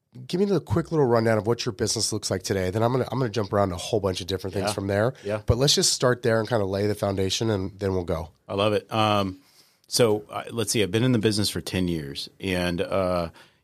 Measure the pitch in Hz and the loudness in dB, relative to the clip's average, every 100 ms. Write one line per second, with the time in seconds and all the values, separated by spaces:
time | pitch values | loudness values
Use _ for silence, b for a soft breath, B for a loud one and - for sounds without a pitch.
0 | _ 123 127 175 202 175 - 170 156 160 | _ -20 -4 0 2 2 0 -2 0 2
1 | 127 117 113 107 104 120 123 104 107 113 | 4 4 4 2 2 -2 -4 -2 -2 0
2 | 104 110 - 95 - 98 92 107 117 127 | -2 -4 -2 -4 0 0 0 2 2 0
3 | 120 123 123 110 98 101 98 85 - 110 | -2 -2 -2 -2 0 2 2 0 -2 0
4 | 95 90 90 95 95 98 101 104 98 101 | 0 -2 -4 -6 -4 -4 -2 -2 0 2
5 | 117 B 101 107 - 117 143 - 175 - | 0 B -6 -2 0 2 2 2 2 2
6 | 127 120 120 113 107 113 98 98 104 101 | 2 2 2 2 2 0 0 0 0 0
7 | 101 98 95 - 113 101 95 98 98 92 | -2 0 0 0 0 0 -2 -4 -2 -2
8 | 85 80 80 - - 98 107 101 - 113 | -2 -4 -6 -14 -6 -2 0 0 -2 0
9 | 107 104 98 92 b b b b _ - | 2 2 0 -6 b b b b _ 2
10 | 117 104 - 104 - 117 107 117 92 110 | 4 2 -2 -10 -8 -4 -2 0 0 2
11 | 127 120 110 104 95 90 - 92 90 82 | 2 4 2 2 0 -4 -4 -2 0 -2
12 | 69 69 - - 95 90 90 87 - 95 | -4 -10 -12 -8 -4 -2 0 -2 -2 -2
13 | 92 90 85 B B B | 0 0 -2 B B B